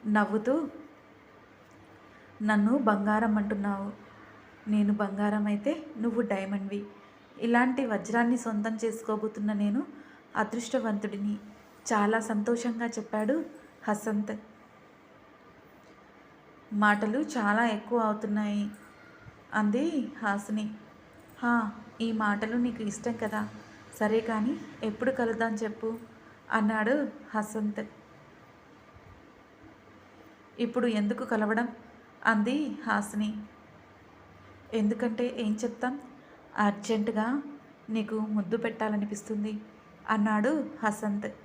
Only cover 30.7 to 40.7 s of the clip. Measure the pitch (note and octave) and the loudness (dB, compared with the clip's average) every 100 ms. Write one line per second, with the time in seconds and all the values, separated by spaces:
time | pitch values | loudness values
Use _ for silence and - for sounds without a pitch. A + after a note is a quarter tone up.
30.7 | A#3+ A3+ G#3+ G#3 A#3+ B3+ A3 G#3 A3 A#3+ | 0 0 2 0 -2 -2 0 2 2 0
31.7 | - - - - - - G#3+ A3 C#4+ C#4 | -6 -20 -20 -20 0 2 4 4 0 -2
32.7 | G3+ A#3 G#3 G3+ G#3 G#3+ G#3+ - - - | -4 0 0 0 -2 -4 -4 -12 -18 -20
33.7 | - - - - - - - - - - | -20 -20 -20 -20 -20 -20 -20 -20 -20 -4
34.7 | A3 G#3 A#3 A#3+ A3+ B3 B3 G#3+ G#3+ A#3+ | 0 2 2 -2 0 -2 -2 -2 0 -2
35.7 | - - C#4+ - - - - - - G#3 | -2 -4 -4 -10 -20 -20 -20 -8 2 2
36.7 | G3+ - A3 G#3+ G#3+ A3 C#4+ C#4 - - | 2 0 0 2 0 0 -2 -4 -16 -20
37.7 | - - A3 G#3+ A3 G#3+ G#3+ F3+ A3+ A#3 | -20 -4 -4 -2 -2 0 0 0 -2 -2
38.7 | A3+ A3 G#3 G3+ G3+ - G#3+ G#3 G#3 - | -2 0 0 -2 -4 -4 -4 -2 -6 -10
39.7 | - - - - F#3+ G#3+ G#3+ A3+ D#4 - | -20 -20 -14 -2 2 4 4 4 2 -2